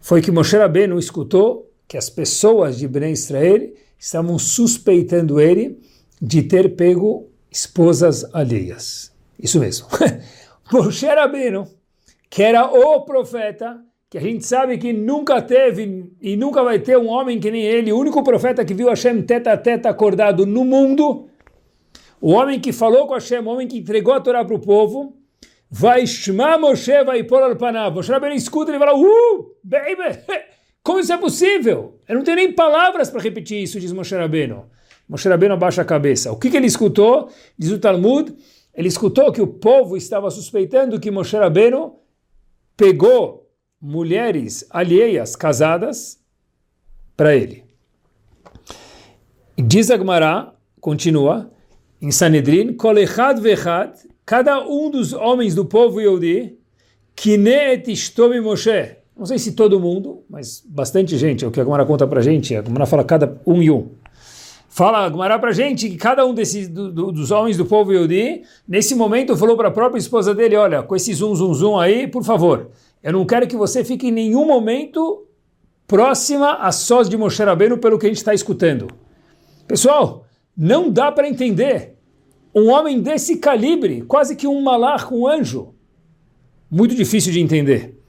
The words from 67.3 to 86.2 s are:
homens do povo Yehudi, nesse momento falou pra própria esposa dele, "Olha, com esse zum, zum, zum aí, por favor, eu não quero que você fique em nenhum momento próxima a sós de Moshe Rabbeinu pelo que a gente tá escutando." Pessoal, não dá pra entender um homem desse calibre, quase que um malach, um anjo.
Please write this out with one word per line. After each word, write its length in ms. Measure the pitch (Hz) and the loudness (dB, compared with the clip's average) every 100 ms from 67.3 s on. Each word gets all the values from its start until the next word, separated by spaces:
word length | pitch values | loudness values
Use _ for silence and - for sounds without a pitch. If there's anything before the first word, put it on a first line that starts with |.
homens 240 | 208 226 185 | 0 0 -2
do 100 | 156 | 0
povo 260 | 208 202 | 0 2
Yehudi, 500 | 190 170 180 233 339 - _ - | 2 2 0 -2 -6 -14 _ -4
nesse 280 | 185 214 | -2 0
momento 420 | 262 220 226 262 185 | 0 0 0 0 0
falou 200 | 214 226 | 2 2
pra 160 | 214 | 2
própria 260 | 190 247 254 | 2 0 0
esposa 340 | 160 240 196 | -2 -2 0
dele, 240 | 202 226 208 | 2 2 4
"Olha, 280 | 208 151 | 2 2
com 100 | 127 | -2
esse 180 | 190 180 | -4 -4
zum, 200 | 170 208 | -4 -2
zum, 180 | 190 185 | 0 0
zum 240 | 135 202 202 | 2 0 2
aí, 300 | 175 220 269 | 2 2 0
por 160 | 254 | -6
favor, 480 | 214 220 170 127 - _ _ _ | -2 2 2 2 -4 _ _ _
eu 100 | 139 | -4
não 120 | 180 | -2
quero 240 | 185 240 247 | 0 0 0
que 80 | 240 | -2
você 260 | 208 - | -2 -2
fique 240 | 220 254 254 | -4 -4 -4
em 60 | |
nenhum 340 | 226 226 233 311 | -2 0 0 2
momento 800 | 269 220 247 302 - 320 403 - _ _ _ _ _ | 0 0 -4 -6 -4 -4 -6 -12 _ _ _ _ _
próxima 680 | _ 202 247 262 - 285 285 | _ 2 4 2 -2 0 0
a 180 | 302 190 | 0 -2
sós 380 | - - 240 214 | -4 0 2 2
de 80 | 214 | 0
Moshe 260 | 214 - | -4 0
Rabbeinu 360 | 208 175 214 240 | 0 2 2 2
pelo 200 | 233 220 | 2 2
que 80 | 214 | 0
a 20 | |
gente 140 | 220 | -2
tá 100 | - | -2
escutando." 540 | 208 208 190 170 135 98 - _ _ _ _ _ _ _ | -2 -2 0 0 0 -6 -16 _ _ _ _ _ _ _
Pessoal, 600 | - 247 294 196 - _ _ _ - | 0 2 4 0 -4 _ _ _ -4
não 340 | 160 277 349 | 0 2 2
dá 200 | 202 285 | 0 0
pra 180 | 294 285 | 0 -2
entender 640 | 247 254 180 269 220 - _ _ _ _ _ _ | -2 -2 0 0 -2 -6 _ _ _ _ _ _
um 140 | 214 220 | 2 4
homem 320 | 269 311 262 | 4 2 -2
desse 360 | 202 302 - 339 | -2 -4 -2 0
calibre, 640 | 320 254 247 339 220 123 | 2 2 2 0 0 -4
quase 340 | 117 277 269 302 | 0 0 0 -2
que 100 | 277 | -2
um 140 | 277 | -2
malach, 520 | 269 247 247 285 - | 0 2 0 -2 -4
um 140 | 247 247 | -2 0
anjo. 480 | 311 170 127 - _ _ _ _ _ | 0 -2 -8 -12 _ _ _ _ _